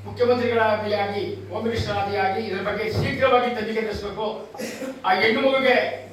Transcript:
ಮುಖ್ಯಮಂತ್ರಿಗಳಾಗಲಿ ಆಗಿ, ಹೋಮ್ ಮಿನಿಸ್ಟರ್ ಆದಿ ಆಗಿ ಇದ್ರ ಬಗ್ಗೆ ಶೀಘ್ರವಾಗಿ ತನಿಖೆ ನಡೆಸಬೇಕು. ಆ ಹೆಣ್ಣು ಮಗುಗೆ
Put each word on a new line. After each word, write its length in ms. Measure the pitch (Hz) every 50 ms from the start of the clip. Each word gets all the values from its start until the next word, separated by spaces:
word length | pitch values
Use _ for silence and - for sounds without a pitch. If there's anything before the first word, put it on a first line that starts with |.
| -
ಮುಖ್ಯಮಂತ್ರಿಗಳಾಗಲಿ 880 | - - - 247 240 247 240 240 233 233 226 220 220 214 208 208 208 208
ಆಗಿ, 560 | 202 202 202 202 202 180 - - - - -
ಹೋಮ್ 140 | 180 220 226
ಮಿನಿಸ್ಟರ್ 320 | 226 226 220 208 208 202
ಆದಿ 200 | 202 196 202 208
ಆಗಿ 240 | 202 - - 208 226 220
ಇದ್ರ 160 | - 185 190
ಬಗ್ಗೆ 300 | 190 208 202 202 214 220
ಶೀಘ್ರವಾಗಿ 600 | - - - - 262 240 262 262 240 247 240 226 214
ತನಿಖೆ 260 | 214 208 220 220 220
ನಡೆಸಬೇಕು. 460 | 214 208 202 175 202 202 - - 214 208 220 - - - - 202 220 - - - 269 262 - - -
ಆ 60 | -
ಹೆಣ್ಣು 280 | - 202 220 226 233 269
ಮಗುಗೆ 680 | 269 269 269 269 262 247 247 - - - - - - -